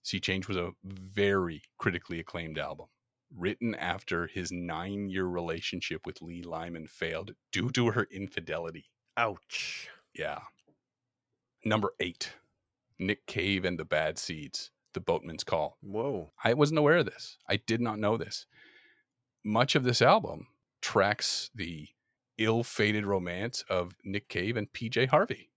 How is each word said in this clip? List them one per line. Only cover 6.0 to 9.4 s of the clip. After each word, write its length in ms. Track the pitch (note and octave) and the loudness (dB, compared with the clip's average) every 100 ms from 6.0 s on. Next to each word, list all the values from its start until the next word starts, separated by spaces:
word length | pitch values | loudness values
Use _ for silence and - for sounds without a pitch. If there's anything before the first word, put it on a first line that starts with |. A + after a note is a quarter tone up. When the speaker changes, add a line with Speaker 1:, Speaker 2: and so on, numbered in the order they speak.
| E2+ | -8
Speaker 1:
with 160 | - | -12
Lee 220 | E2+ E2+ | -12 -12
Lyman 440 | E2+ E2 E2+ E2+ D#2 | -8 -8 -6 -8 -12
failed 460 | - E2 D#2+ G#2 - _ | -6 -4 -4 -8 -16 _
due 200 | - A#2+ | -2 0
to 200 | B2+ A#2 | 4 4
her 160 | A2 G2+ | 2 -2
infidelity. 760 | F#2+ G2 - E2 D#2+ E2 E2+ - _ _ - | -4 -6 -6 -6 -6 -6 -10 -18 _ _ 0
Speaker 2:
Ouch. 720 | A#2 F#2 | 0 -2